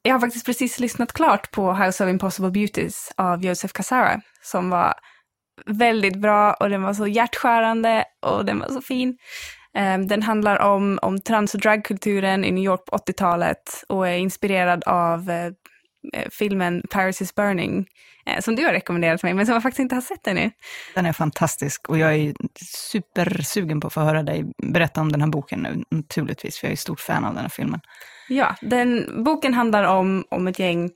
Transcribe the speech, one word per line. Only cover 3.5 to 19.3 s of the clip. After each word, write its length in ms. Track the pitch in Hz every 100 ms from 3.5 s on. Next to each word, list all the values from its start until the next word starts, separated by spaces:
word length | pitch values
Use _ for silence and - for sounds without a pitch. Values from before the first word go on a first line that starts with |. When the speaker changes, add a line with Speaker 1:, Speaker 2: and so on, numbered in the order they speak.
| 180 196
Speaker 1:
Cassara, 480 | - 190 254 214 208 _ _
som 280 | - 185 180
var 240 | 180 175 - - _ _ _ _ -
väldigt 500 | - 208 240 220 196 190
bra 320 | 214 208 208
och 160 | - 202
den 120 | 196
var 100 | 190
så 140 | 208 208
hjärtskärande 1000 | 214 233 - 254 233 226 226 226 220 - _
och 240 | - 202
den 140 | 202 208
var 80 | -
så 140 | 269
fin. 360 | - 254 254 254 - - - - _
Ehm, 320 | - 196 190 196
den 160 | 208
handlar 360 | 214 214 208 202
om, 400 | 202 196 202 196
om 200 | 190 196
trans- 320 | - 220 208
och 80 | 202
dragkulturen 840 | 214 214 - 202 208 202 190 190
i 60 | 185
New 120 | 185
York 220 | 190 185
på 100 | -
åttiotalet 880 | 196 - 185 185 175 170 - - - -
och 180 | 196 185
är 100 | 175
inspirerad 680 | 190 - 202 190 180 175
av, 460 | - 180 170 165 185
eh, 160 | 170 175 185 - _ _ _ -
eh, 140 | - -
filmen 520 | - 208 196 180 175 -
Paris 300 | 202 190 190
is 140 | 185
Burning, 500 | - 208 185 - 196 190 _ - _
eh, 140 | - -
som 140 | -
du 100 | 226
har 60 | 320
rekommenderat 500 | 175 - 175 165 175
mig, 100 | 180